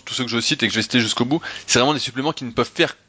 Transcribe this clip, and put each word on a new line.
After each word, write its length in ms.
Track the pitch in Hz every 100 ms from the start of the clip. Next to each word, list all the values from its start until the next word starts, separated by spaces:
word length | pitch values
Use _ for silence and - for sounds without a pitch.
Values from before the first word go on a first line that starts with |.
tous 120 | -
ceux 100 | -
que 60 | 120
je 100 | 117
cite 220 | - -
et 40 | 110
que 60 |
je 60 | 110
vais 40 |
citer 180 | 107 127
jusqu'au 240 | 110 -
bout, 180 | 123 165 - - -
c'est 120 | 120
vraiment 140 | 135
des 80 | 147
suppléments 320 | - 120 147
qui 120 | -
ne 80 | 123
peuvent 180 | 113 117
faire 240 | - 156 -